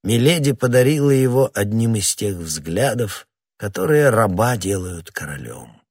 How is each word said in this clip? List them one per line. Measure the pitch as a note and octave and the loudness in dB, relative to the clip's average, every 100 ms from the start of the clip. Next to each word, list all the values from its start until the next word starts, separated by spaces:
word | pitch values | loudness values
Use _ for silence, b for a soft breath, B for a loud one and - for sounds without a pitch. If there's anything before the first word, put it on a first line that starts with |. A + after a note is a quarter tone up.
Миледи | F#2+ A#2 C3 E3+ C#3+ | 0 2 2 2 0
подарила | C3 B2+ B2 B2+ D3+ C#3+ | 0 2 4 4 2 2
его | C3+ C3 B2 C3+ | 2 2 2 0
одним | - G2+ A2 A#2 A2 | 0 -2 0 0 0
из | F#2+ - | -2 -4
тех | G#2 F#2 | -6 -6
взглядов, | E2 D#2 D2 F2 C3+ B2+ - - - _ _ _ | -8 -10 -6 -2 0 -2 -6 -8 -18 _ _ _
которые | G#2 - F#2+ D3+ C#3+ | -10 -4 2 4 4
раба | A2+ G#2+ F2+ A2+ B2 | 4 2 2 0 0
делают | F#2+ G2 F2+ F2 D#2+ | -2 -4 -4 -12 -14
королём. | - D2 C#2+ A#1+ B1 A#1+ A1 _ | -14 -12 -12 -12 -16 -18 -20 _